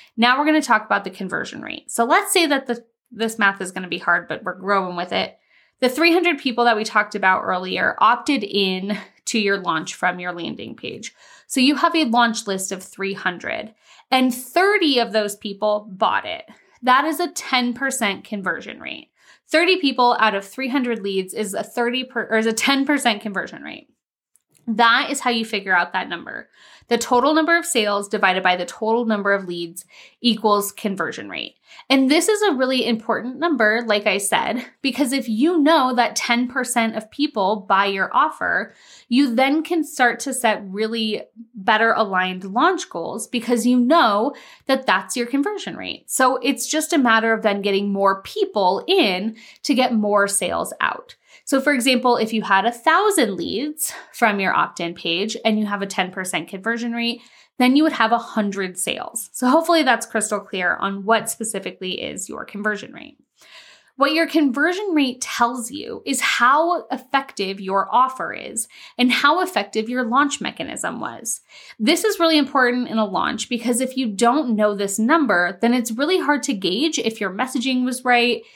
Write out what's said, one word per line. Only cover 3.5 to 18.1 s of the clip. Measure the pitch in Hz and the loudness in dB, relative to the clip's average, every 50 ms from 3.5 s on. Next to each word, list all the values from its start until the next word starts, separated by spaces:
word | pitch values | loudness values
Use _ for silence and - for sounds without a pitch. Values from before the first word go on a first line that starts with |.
| 196 - | 2 0
is | 190 185 | -6 -8
gonna | 185 185 185 175 | -8 -10 -8 -6
be | 180 180 | -8 -4
hard, | - 180 170 175 175 - | 0 0 0 0 0 -4
but | 156 - - | -8 -6 -6
we're | 185 180 | -8 -8
growing | 190 185 196 202 196 185 180 175 | -6 -2 0 0 0 0 -2 -4
with | 175 180 180 | -6 -6 -2
it. | - 190 - - - _ _ _ _ _ _ _ _ _ | -2 -2 -4 -4 -8 _ _ _ _ _ _ _ _ _
The | 262 254 | -2 0
three | 254 302 339 339 | 2 2 4 4
hundred | 330 359 339 349 311 277 | 4 4 2 2 0 0
people | - 262 220 233 240 | -2 -2 0 2 2
that | 240 220 | 2 2
we | 214 214 | 2 -2
talked | - - 214 208 208 - | 0 0 0 0 0 -2
about | 196 190 185 185 - | 0 2 2 2 2
earlier | - 185 185 185 185 185 185 185 185 - - - | 0 -2 -2 -2 -4 -4 -4 -2 -2 -2 2 4
opted | 202 220 240 240 - - 277 226 208 | 4 4 4 2 2 0 0 0 -2
in | - - 202 196 190 185 185 190 202 208 196 - - _ _ _ | -2 -2 0 0 0 0 -2 -4 -6 -6 -6 -8 -14 _ _ _
to | - - 220 | -4 -2 0
your | 202 196 202 185 | 0 0 0 0
launch | 185 180 160 156 147 - - | -2 -2 -2 -2 -4 -6 -6
from | - 180 180 180 180 | -2 -2 -2 -2 -2
your | 180 180 | -8 -8
landing | 175 170 170 - - - - - - | -8 -8 -8 -10 -10 -10 -12 -14 -14
page. | - - - - - 214 - - _ - - - - _ | -12 -12 -12 -12 -12 -14 -16 -18 _ -20 -20 -20 -20 _
So | - - 262 | -4 0 2
you | 254 277 294 | 4 4 4
have | - 339 320 330 | 2 2 2 2
a | 320 302 | 2 0
launch | 233 226 240 233 226 220 - - | 2 2 2 2 2 0 -4 -6
list | 208 190 190 190 - | -6 -6 -6 -6 -6
of | 196 185 | -8 -10
three | - - - 190 196 196 | -12 -16 -10 -8 -6 -6
hundred, | 196 190 - 185 175 - - - - - - - - _ _ _ - - _ _ | -6 -4 -6 -6 -6 -6 -8 -8 -8 -8 -10 -12 -18 _ _ _ -20 -20 _ _
and | 262 262 254 262 247 | 2 2 4 2 0
thirty | - - - - 339 381 403 427 403 339 294 262 240 | -4 -10 -2 2 2 4 4 4 4 2 2 2 2
of | 226 190 | 2 2
those | 208 220 208 202 202 | 0 0 0 -2 -6
people | - - 208 196 196 214 214 208 208 214 202 | -8 -10 -10 -6 -2 0 0 0 0 -4 -10
bought | 185 185 220 180 - 101 - | -4 -2 0 0 0 -2 -2
it. | 92 82 - - - - _ _ _ _ _ | -6 -8 -10 -12 -18 -20 _ _ _ _ _
That | 247 254 247 277 294 | 2 2 4 4 2
is | 320 302 339 | 0 -2 -2
a | 349 277 | -4 -4
ten | - - - - 269 247 240 240 233 | -6 -10 -4 -2 0 0 0 -2 -2
percent | - 269 269 262 - 226 202 | -2 -4 -4 -2 -2 -2 -2